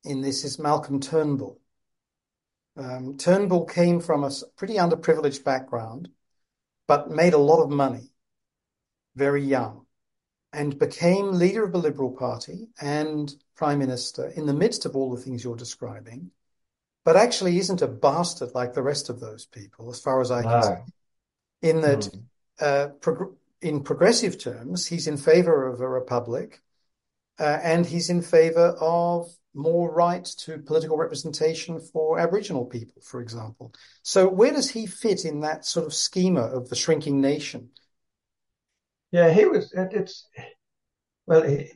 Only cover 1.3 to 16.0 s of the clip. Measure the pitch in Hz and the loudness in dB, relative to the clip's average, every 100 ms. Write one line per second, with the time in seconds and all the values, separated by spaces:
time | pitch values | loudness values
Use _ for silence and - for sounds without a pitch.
1.3 | 139 - - _ _ _ _ _ _ _ | -2 -6 -14 _ _ _ _ _ _ _
2.3 | _ _ _ _ - 131 127 127 139 175 | _ _ _ _ -16 -12 -10 -10 -4 2
3.3 | 190 202 180 170 175 175 170 170 147 139 | 2 2 0 0 2 2 2 0 -2 -2
4.3 | - - _ 196 214 170 165 - 160 147 | -6 -14 _ -6 0 2 2 2 2 0
5.3 | 143 143 131 131 120 110 123 175 _ _ | -2 -2 -2 -4 -8 -8 -12 -16 _ _
6.3 | _ _ _ _ _ - 143 - 156 175 | _ _ _ _ _ 2 2 2 4 6
7.3 | 156 143 160 156 143 135 113 - _ _ | 6 6 6 4 2 0 -2 -12 _ _
8.3 | _ _ _ _ _ _ _ _ 127 139 | _ _ _ _ _ _ _ _ -2 0
9.3 | 143 139 131 113 - _ _ _ _ _ | 2 0 0 -2 -8 _ _ _ _ _
10.3 | _ _ 151 147 139 151 - 170 190 196 | _ _ -6 -6 -2 -2 2 2 2 2
11.3 | 185 175 214 202 175 156 139 127 123 123 | 2 2 2 -2 0 -2 -2 -6 -4 -6
12.3 | 110 - 175 226 - 143 147 156 151 147 | -6 -10 -16 -18 -10 -4 -4 -4 -4 -8
13.3 | - _ _ 151 143 131 127 - - 135 | -12 _ _ -2 0 -2 -4 -8 -8 -10
14.3 | - 147 139 220 - - 135 135 120 135 | -6 -4 0 0 0 -6 -4 -4 -6 -8
15.3 | 120 123 117 120 - 117 107 | -10 -8 -10 -12 -12 -14 -14